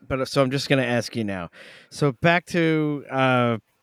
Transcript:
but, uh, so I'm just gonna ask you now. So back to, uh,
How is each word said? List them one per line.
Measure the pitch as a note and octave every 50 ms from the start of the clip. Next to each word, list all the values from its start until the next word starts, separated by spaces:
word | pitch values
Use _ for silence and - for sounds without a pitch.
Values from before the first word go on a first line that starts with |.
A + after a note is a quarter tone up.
| - -
but, | C#3+ C3
uh, | C3
so | - - D3
I'm | C#3 B2+
just | C3+ C#3 - -
gonna | D3 C3+ B2+
ask | A#2+ A#2+ A#2+ A2 - -
you | A#2 A2
now. | G2+ G2 F#2 E2+ D#2+ - - - - - - - _
So | - - D3+ C#3+ B2
back | - - E3+ E3+ F3 -
to, | - - F3 E3 D#3+ D#3+ D#3 D3+ D3+ D3 C#3+ - -
uh, | B2+ C3 C3 C3 B2+ B2 B2 A#2+ A#2 G#2+ - _ _ _